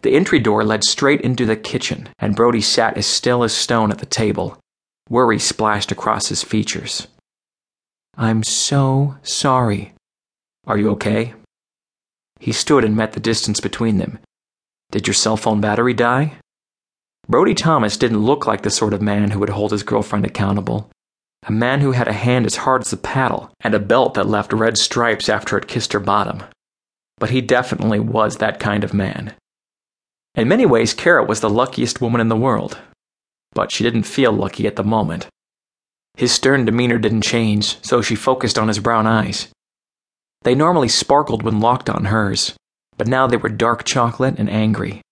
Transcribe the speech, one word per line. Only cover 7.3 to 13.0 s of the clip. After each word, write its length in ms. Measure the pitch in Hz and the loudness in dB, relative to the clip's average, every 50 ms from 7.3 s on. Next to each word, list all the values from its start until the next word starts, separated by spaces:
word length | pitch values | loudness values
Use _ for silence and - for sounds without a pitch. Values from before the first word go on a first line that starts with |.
| _ _ _ _ _ _ _ _ _ _ _ _ _ _ _ _ _ | _ _ _ _ _ _ _ _ _ _ _ _ _ _ _ _ _
"I'm 280 | - 117 113 110 110 110 | -2 0 0 0 0 0
so 760 | - - - - - 143 139 135 135 131 135 139 143 135 - _ | -2 -2 -2 -2 0 2 2 2 2 2 2 0 0 -2 -8 _
sorry. 720 | - - - - 143 131 127 123 110 104 95 95 - - _ _ _ _ _ _ _ _ _ _ _ _ _ _ | -8 -6 0 2 2 4 4 4 2 0 -2 -4 -10 -16 _ _ _ _ _ _ _ _ _ _ _ _ _ _
Are 100 | - 110 | -2 -2
you 140 | 104 104 107 | 0 2 0
okay?" 420 | 98 - - 107 107 107 117 117 - - _ _ _ _ _ _ _ _ _ _ _ _ _ _ _ _ _ _ _ _ | 0 0 -2 -2 0 0 -2 -4 -8 -18 _ _ _ _ _ _ _ _ _ _ _ _ _ _ _ _ _ _ _ _
He 140 | - - 117 | -6 -6 -4
stood 320 | - - - 156 135 120 | -4 0 2 4 4 4
and 100 | 107 107 | 4 2
met 180 | 110 | 0